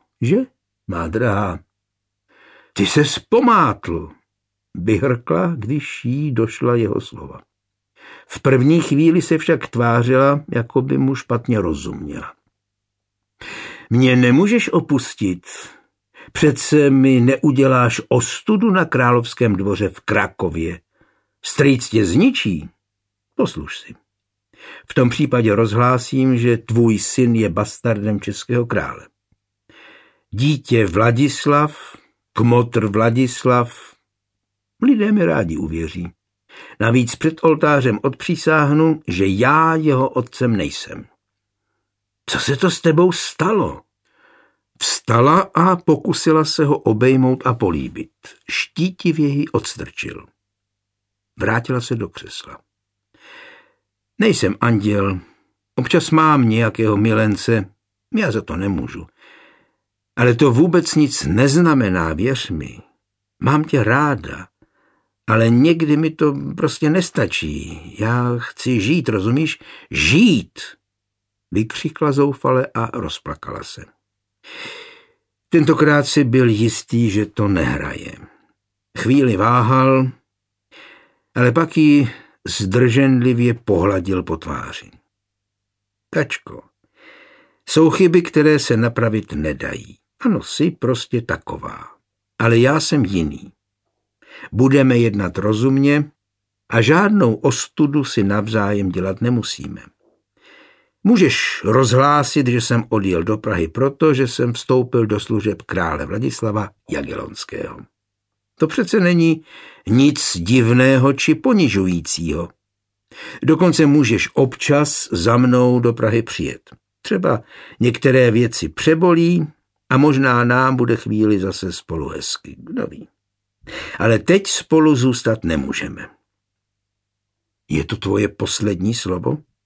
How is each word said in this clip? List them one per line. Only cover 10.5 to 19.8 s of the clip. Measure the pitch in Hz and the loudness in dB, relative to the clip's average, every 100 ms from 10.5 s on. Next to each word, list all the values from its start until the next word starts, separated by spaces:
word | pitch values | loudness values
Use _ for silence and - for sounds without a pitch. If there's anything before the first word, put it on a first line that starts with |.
| 120 117 139 | -6 -2 -2
by | 131 135 | 0 0
mu | 135 139 | 0 -2
špatně | - 120 - 110 | -4 -4 0 -2
rozuměla. | 87 73 60 69 73 71 - - _ _ _ _ _ _ _ _ _ _ - - - - - | 0 -4 -8 -12 -12 -12 -14 -20 _ _ _ _ _ _ _ _ _ _ -18 -16 -16 -20 -2
"Mě | 120 127 123 | 2 4 4
nemůžeš | 123 131 202 233 - | 6 4 4 2 0
opustit. | 165 160 139 - - 101 87 - - - - _ _ _ _ - | -2 0 -2 -2 -4 -4 -4 -10 -18 -18 -20 _ _ _ _ -16
Přece | - 151 - - 151 143 | 0 2 2 0 2 4
mi | 135 135 131 | 4 4 4
neuděláš | 120 135 151 131 135 127 120 - - | 4 2 2 4 4 4 2 0 -2
ostudu | 123 107 - - 214 226 | -2 -2 -6 -2 0 2
na | 185 165 | 2 0
královském | 131 123 120 120 - 117 98 | 0 2 2 0 -2 0 0
dvoře | 98 92 | -2 -2